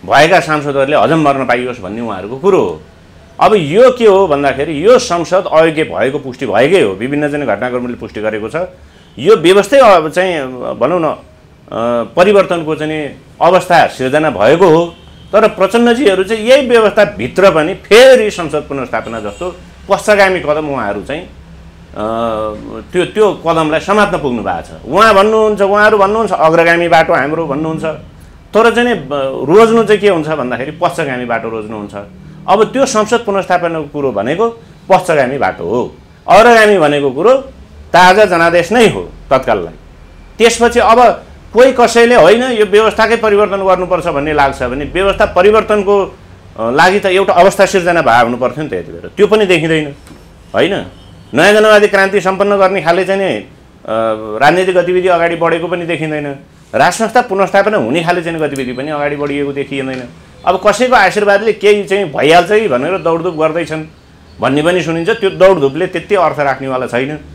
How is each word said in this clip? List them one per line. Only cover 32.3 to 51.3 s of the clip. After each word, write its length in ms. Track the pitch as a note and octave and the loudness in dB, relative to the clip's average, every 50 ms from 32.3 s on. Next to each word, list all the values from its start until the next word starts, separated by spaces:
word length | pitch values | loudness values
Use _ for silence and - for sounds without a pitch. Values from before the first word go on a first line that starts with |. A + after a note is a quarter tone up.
| - - - - | -20 -14 -2 -2
अब 160 | F#3 G#3+ A3 | 0 0 0
त्यो 220 | G#3 - C4 C#4 | 0 0 -2 -2
संसद 320 | C4 A#3+ G#3+ G#3 G#3 A#3+ A3+ | 0 0 -2 -2 0 -2 -2
पुनर्स्थापनाको 680 | A#3 G#3 G3 G3 E3+ - F3+ F3 E3+ E3 E3 D#3+ D3 | -2 -2 -4 -4 -2 -2 -2 -2 -2 -4 -4 -6 -8
कुरो 280 | C#3+ - D3 C#3 C3 | -8 -8 -4 -4 -2
भनेको 360 | A2 G2 G2+ B2 D#3 F#3 A3+ A#3 A3+ - - - - - - - | -2 -2 -4 -4 -2 -2 -2 -4 -4 -10 -20 -20 -20 -20 -2 0
पश्चगामी 460 | F#3 E3+ - - D#3+ D3 C3 B2 C#3 C3+ | 0 0 0 0 0 0 0 -2 -2 -2
बाटो 260 | G#2 F#2+ F2+ - F2+ | -2 -4 -4 -6 -6
हो, 320 | E2+ G#2+ B2 A2 - - - - - - - _ - | -4 -4 -4 -4 -6 -10 -18 -20 -20 -20 -16 _ 4
अग्रगामी 500 | F3 G3+ A3+ A#3+ A#3 A3+ G#3+ G#3 G#3 F#3 | 4 6 6 6 6 4 4 4 2 2
भनेको 320 | D#3 D3 D3 D3 C#3+ C#3 | 2 0 0 0 -2 -2
कुरो 220 | B2 C#3 F3 A#3 C4 C#4 C4+ - - - - - - - - - | -4 0 0 2 2 0 -2 -8 -20 -20 -20 -20 -20 -20 -12 0
ताजा 320 | - E3+ F#3 F#3 F#3 G#3 G#3+ | 4 6 6 6 6 4 4
जनादेश 480 | G3 F3+ E3 E3 E3+ E3 F3 E3+ E3+ | 2 2 0 2 2 2 0 0 2
नै 160 | G#3+ B3 A#3 F#3 | 2 2 2 2
हो 240 | A2+ G2 F2 D#2 - - - - | 2 -2 -10 -12 -16 -20 -4 -2
तत्काललाई। 440 | C#3 B2+ B2+ B2+ A2 G2 F2 E2 D#2+ - - - - - - - - - - - - - | -2 0 0 0 -2 -2 -4 -10 -14 -18 -20 -20 -20 -20 -20 -20 -20 -20 -20 -20 -2 0
त्यसपछि 420 | A3 A#3 A3+ - A#3 A#3 A#3 A#3+ | 0 0 2 2 0 0 2 2
अब 440 | G#3 G3+ A3+ A#3+ B3 G#3+ F3 - - - - - - - | 4 4 4 6 4 4 2 0 -10 -20 -20 -20 -20 -4
कोही 200 | - A3 B3+ C4+ | 4 4 4 4
कसैले 420 | B3+ A#3+ A#3+ A3+ - A#3 A#3 A#3 B3 | 6 2 0 2 4 2 4 4 6
"होइन, 280 | A3+ D#3 F3 G#3+ A#3 | 4 6 6 4 2
यो 240 | B3+ C4 A#3+ G#3+ G#3 | 0 -2 0 -2 0
व्यवस्थाकै 500 | F#3+ G3 G#3 A3 G#3+ - - A3 G#3+ A#3 | 2 2 2 2 2 2 0 0 0 0
परिवर्तन 400 | - A3+ G#3+ G3+ G3+ G#3 F#3 F#3+ | 0 0 0 2 2 0 0 -2
गर्नुपर्छ" 500 | G3 F#3+ F#3+ F#3 F3+ F#3 F3 F#3 E3+ D3+ | -2 0 0 0 0 0 -2 -2 -2 -2
भन्ने 260 | E3+ D#3 C#3+ C#3+ D#3 | -4 -4 -4 -4 -2
लाग्छ 300 | D3+ D3 C#3 C#3 B2+ - | 0 0 0 0 0 -4
भने 220 | C3 B2 B2+ C#3 D3 | -6 -6 -6 -6 -8
व्यवस्था 400 | C3+ - F3 G3 G3 F#3 - G#3+ | -6 -4 -2 -2 -2 0 0 -2
परिवर्तनको, 920 | - - F3+ F#3 G#3 G#3+ A3 G3 - G#3+ G#3 F#3+ G3 G#3 G3+ F#3 - - - - - - - - - - - | 0 2 2 4 4 4 2 0 0 -2 -2 0 0 0 0 0 -4 -8 -20 -20 -20 -20 -20 -20 -20 -10 -6
अ, 120 | A2 A#2 | -6 -2
लागि 280 | B2 D3+ E3+ F#3 F#3+ G3+ | 2 2 2 4 2 2
त 80 | G3 | 0
एउटा 260 | G3 F3+ F#3+ G3 F#3+ | 0 0 2 2 2
अवस्था 340 | F3+ F3 F3 F#3+ - - G3 | 4 4 4 4 4 2 0
सिर्जना 360 | F#3 - F#3+ E3+ F3 E3+ E3+ | 2 2 0 0 2 0 2
भए 200 | D3+ B2 A2+ A#2+ | 2 2 4 4
हुनु 140 | A#2+ A#2 B2 | 2 2 0
पर्थ्यो 280 | A#2 B2+ A#2+ B2 D3 D#3 | -2 -4 -4 -4 -6 -8
नि 60 | C3+ | -6
त 20 | |
यति 200 | G#2+ F2+ E2 - | -8 -8 -8 -10
बेला, 160 | E2+ E2+ F2+ F2 - | -16 -16 -16 -12 0
त्यो 100 | - G#3 | 0 2
पनि 200 | F3+ G#3 A3 G#3 | 2 2 0 2
देखिँदैन, 480 | F3+ F#3 D#3+ D#3 E3 D#3+ D#3 D3+ D3 C#3+ - - - - - - - - - - - - | 2 2 0 2 0 -2 -2 -2 -6 -12 -16 -20 -20 -20 -20 -20 -20 -20 -20 -18 -6 -2
होइन? 320 | G#2 C3+ F3 G3 C#3+ F2+ F2+ - - - - - - - - | -2 0 0 -2 -6 -8 -10 -16 -20 -20 -20 -20 -20 -18 -6